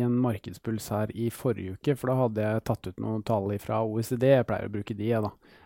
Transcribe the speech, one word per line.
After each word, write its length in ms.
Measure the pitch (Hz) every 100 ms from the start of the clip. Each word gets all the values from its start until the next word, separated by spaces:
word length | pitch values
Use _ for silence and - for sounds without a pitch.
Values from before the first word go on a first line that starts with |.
| 120
en 140 | 120
markedspuls 640 | 127 104 - 92 - 110 -
her 160 | 107 107 104
i 140 | 92
forrige 400 | - 135 101 92
uke, 220 | 98 - 139
for 140 | 127
da 20 | 131
hadde 240 | 127 110
jeg 180 | 107 110 -
tatt 180 | 113 -
ut 140 | 90
noen 220 | 110 110 -
tall 240 | 110 98 104
ifra 240 | - 110
O 160 | 110 110
E 60 | 113
C 80 |
D. 140 | 123 131
Jeg 160 | 135 117
pleier 220 | 101 98
å 20 |
bruke 240 | 101 101
de, 140 | 104 107
jeg, 160 | 113
da. 80 | 104 - - -